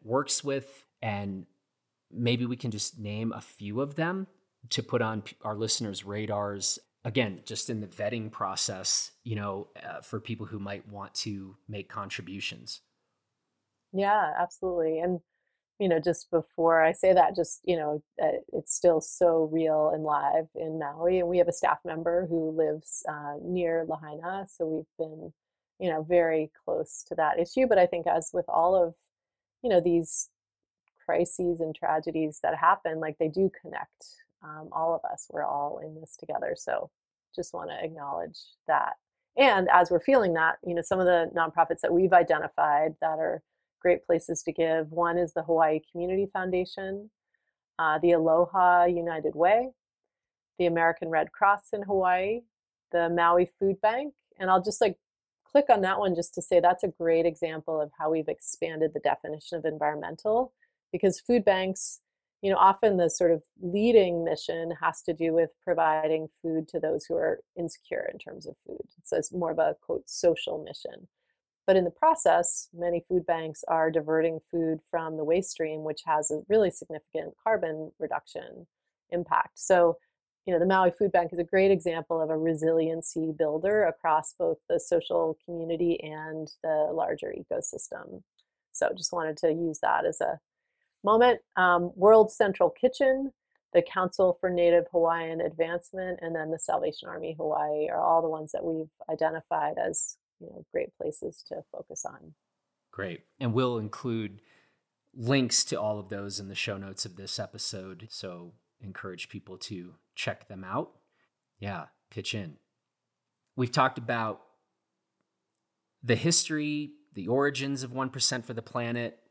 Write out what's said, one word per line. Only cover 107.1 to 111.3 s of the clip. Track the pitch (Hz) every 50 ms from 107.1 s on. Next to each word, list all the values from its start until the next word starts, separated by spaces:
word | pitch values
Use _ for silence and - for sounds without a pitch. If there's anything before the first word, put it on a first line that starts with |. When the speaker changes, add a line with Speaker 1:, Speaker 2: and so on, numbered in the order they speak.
| 90
Speaker 1:
this | 90 98 95 - -
episode. | 104 - - 110 - - - 98 92 95 92 85 110 110
So | - - - 95 87 87 87 87 - _ _ _ _ _
encourage | - 98 95 - - 98 90 85 - -
people | - 101 - - 95
to | 90 - - 107 90 87 90 90 _ _ _ _
check | - - - 95 - - _
them | 101 95 95
out. | 92 98 127 - - _ _ _ _ _ _ _ _